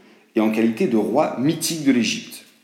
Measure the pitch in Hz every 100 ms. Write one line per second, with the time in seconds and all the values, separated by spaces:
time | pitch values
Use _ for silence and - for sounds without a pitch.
0 | - - _ 117 110 110 113 110 185 113
1 | 95 123 160 117 139 170 - 165 139 123
2 | 107 87 - - - _